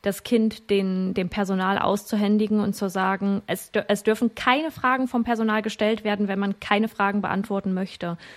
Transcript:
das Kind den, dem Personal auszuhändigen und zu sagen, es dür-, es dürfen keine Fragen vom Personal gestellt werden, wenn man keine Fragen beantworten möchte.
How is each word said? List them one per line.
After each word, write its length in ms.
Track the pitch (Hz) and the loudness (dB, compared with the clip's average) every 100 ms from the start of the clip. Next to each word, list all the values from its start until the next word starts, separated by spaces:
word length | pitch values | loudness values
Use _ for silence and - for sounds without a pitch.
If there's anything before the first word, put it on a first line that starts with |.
das 200 | 202 190 | -4 -4
Kind 480 | - 233 220 - - | 0 2 2 -2 0
den, 440 | 202 190 185 185 | 0 2 0 -2
dem 140 | 190 180 | -2 -2
Personal 500 | - 190 190 185 196 | -2 0 0 2 2
auszuhändigen 800 | - 202 - 214 202 214 214 214 | 2 0 -2 0 2 2 2 0
und 140 | 202 | 0
zu 140 | 196 196 | -2 -4
sagen, 540 | 190 185 190 202 196 - | 0 0 0 0 -2 -2
es 240 | 180 - | -6 -2
dür-, 140 | 220 - | -4 0
es 140 | 202 | 0
dürfen 300 | - 220 233 | 2 2 0
keine 360 | - - 262 311 | 0 2 2 0
Fragen 380 | - 254 262 262 | -2 0 0 0
vom 160 | 247 | 0
Personal 380 | 233 233 220 214 | 0 0 2 0
gestellt 420 | 214 - 214 220 | -2 0 0 0
werden, 240 | 214 208 202 | -2 -2 0
wenn 100 | 196 | 0
man 220 | 202 196 | -2 -4
keine 280 | - 208 220 | 0 2 2
Fragen 320 | - 196 202 | 0 0 0
beantworten 520 | 185 196 202 196 196 | 0 -2 -2 -2 0
möchte. 420 | 185 190 - 175 170 - | -2 -4 -6 -6 -6 -12